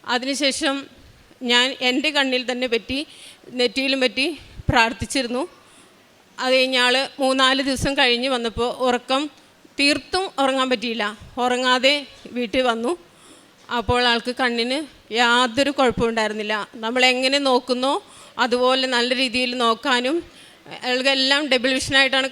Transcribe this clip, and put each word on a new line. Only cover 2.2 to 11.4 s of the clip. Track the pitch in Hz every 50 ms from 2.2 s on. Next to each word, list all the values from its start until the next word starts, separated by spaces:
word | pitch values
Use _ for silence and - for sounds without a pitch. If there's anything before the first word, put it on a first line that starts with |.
| 269 262 254 254 247 233
തന്നെ | 254 247 254 247 233
പറ്റി | 226 - - 254 277 320 - - - - - - _ - - 240 247
നെറ്റിയിലും | 247 240 196 269 262 277 269 269 254
പറ്റി | 254 196 254 269 359 302 - - - - - - -
പ്രാർത്ഥിച്ചിരുന്നു. | 277 247 226 226 - - 240 - - 277 247 226 247 254 302 359 - - - - - - - - _ _ _ _ _ _ _ _ _ - 247
അത് | 254 262
കഴിഞ്ഞ് | 262 254 262 262 254 247
ആൾ | 247 247 262 269 - - - 277
മൂന്നാല് | 262 262 269 262 262 269 269 269 277
ദിവസം | 269 240 - 285 277 285
കഴിഞ്ഞ് | 277 247 240 233 240 277 254
വന്നപ്പോൾ | 240 233 233 202 233 233 247 - - 247
ഉറക്കം | 254 240 240 247 - 262 277 302 294 - - - _ _ _ _ - _ -
തീർത്തും | 285 285 302 285 - - - 370 381 349 - - 269
ഉറങ്ങാൻ | 269 262 269 262 262 254
പറ്റിയില്ല. | 208 214 240 226 233 208 208 214 - - - - 262